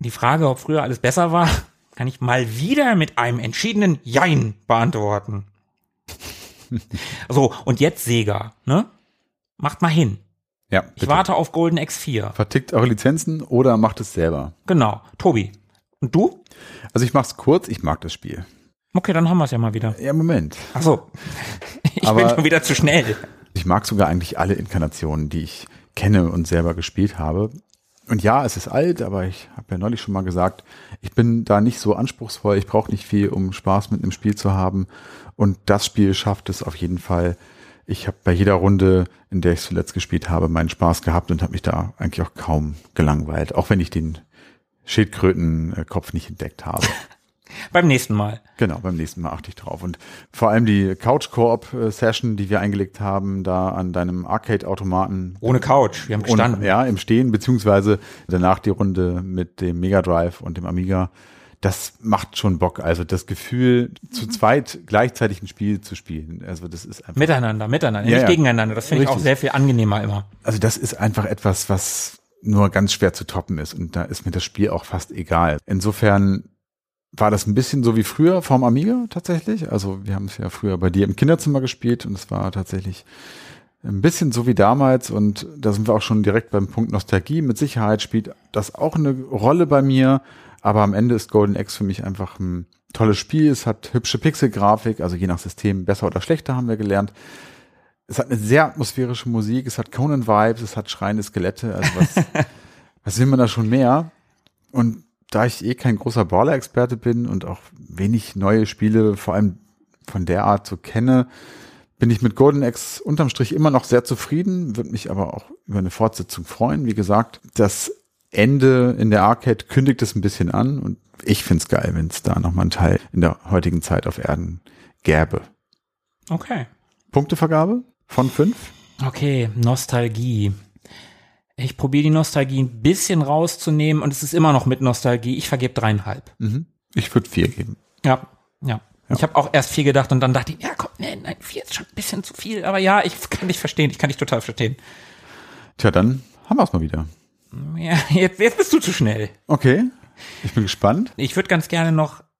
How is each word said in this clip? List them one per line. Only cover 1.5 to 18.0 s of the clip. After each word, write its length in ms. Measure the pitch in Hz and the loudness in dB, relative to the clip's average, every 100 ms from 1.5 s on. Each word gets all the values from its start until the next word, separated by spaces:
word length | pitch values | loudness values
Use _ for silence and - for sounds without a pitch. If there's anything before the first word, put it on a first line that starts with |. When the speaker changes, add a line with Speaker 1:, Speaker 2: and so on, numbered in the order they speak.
| - - | 0 -4
Speaker 1:
<laughs> 220 | _ _ | _ _
kann 140 | - 127 | -8 -8
ich 120 | - | -4
mal 380 | 127 127 117 110 | 0 0 -2 -4
wieder 380 | 175 285 262 202 | -2 0 2 2
mit 200 | 156 - | 2 0
einem 220 | 120 120 | -2 -2
entschiedenen 640 | 117 - 220 208 196 143 | -4 -4 -2 2 2 0
Jein 520 | 120 131 180 143 113 101 - | -2 2 4 2 0 -4 0
beantworten. 800 | 117 117 113 104 104 98 101 98 _ _ _ _ _ - | 2 2 0 -2 -2 -4 -10 -10 _ _ _ _ _ -20
<laughs> 80 | - - - - - - 120 - - - - - | -18 -18 -18 -20 -20 -10 -10 -8 -12 -10 -12 -2
So, 240 | 127 131 - | 2 2 2
und 160 | - 120 | -4 2
jetzt 240 | 151 160 | 0 0
Sega, 500 | 117 117 104 101 107 - | 0 0 0 -2 -6 -8
ne? 220 | - 165 254 _ _ _ _ _ _ - | 0 0 0 _ _ _ _ _ _ -6
Macht 240 | 143 - | -6 0
mal 60 | 170 | 2
hin. 300 | 156 120 98 _ _ _ _ _ | 2 2 -2 _ _ _ _ _
Speaker 2:
Ja, 140 | 95 - | -4 -4
Speaker 1:
Ich 80 | - | -4
Speaker 2:
bitte. 60 | - | 0
Speaker 1:
warte 260 | 160 190 | 2 2
auf 180 | 170 165 | 0 0
Golden 260 | 160 170 160 | 0 0 0
Axe 220 | 156 - | -4 -8
vier. 300 | - 113 101 | -6 -4 -4
Speaker 2:
Vertickt 420 | - 107 135 - | -4 -2 -2 0
eure 140 | 113 123 | 2 2
Lizenzen 560 | 107 131 156 165 156 | 2 0 0 -2 -6
oder 340 | - 123 131 110 | 0 4 4 4
macht 240 | 107 - | 2 0
es 140 | 104 | -8
selber. 400 | - 82 76 71 - - | -2 -2 -2 -6 -8 0
Speaker 1:
Genau. 360 | 175 110 104 - - | 2 2 0 -12 -2
Tobi, 340 | 185 117 98 - _ _ _ _ | 0 2 -2 -10 _ _ _ _
und 140 | 123 | -2
du? 280 | 165 311 - _ - - - - | 2 2 -2 _ -20 -20 -20 -4
Speaker 2:
Also 100 | 113 | 0
ich 80 | 120 | 2
mach's 240 | 143 - - | 2 0 -2
kurz, 320 | - 151 - | 2 2 0
ich 140 | - | -4
mag 180 | 76 78 | -4 -4